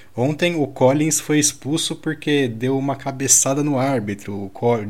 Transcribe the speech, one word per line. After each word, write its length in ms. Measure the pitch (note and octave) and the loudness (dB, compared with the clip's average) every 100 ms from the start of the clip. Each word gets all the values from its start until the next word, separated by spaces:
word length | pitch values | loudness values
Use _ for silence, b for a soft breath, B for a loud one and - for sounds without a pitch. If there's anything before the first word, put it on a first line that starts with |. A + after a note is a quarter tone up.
| B - | B -4
Ontem 400 | C3+ D3 F3 E3+ | -2 0 -2 0
o 100 | C3 | -2
Collins 540 | - B2+ D3 D#3 D3+ | 2 4 4 2 0
foi 180 | - D3+ | 0 4
expulso 560 | D#3+ - C3 D#3 - | 4 2 -4 -4 -4
porque 540 | E3+ D#3+ D3+ D3 C#3+ C3 | -4 -6 -6 0 0 0
deu 280 | A2+ B2+ C3+ | -2 -2 -2
uma 200 | C#3 B2+ | -2 -4
cabeçada 680 | C#3 C3 C3+ - C3+ C#3 | -6 -4 2 2 2 0
no 160 | D3 C3+ | 0 0
árbitro, 680 | C3+ C3 G#2 G2+ - G2+ | 0 0 -2 -6 -8 -8
o 60 | G2 | -10
Co-, 340 | - A#2+ A#2 G#2 | -2 0 0 -2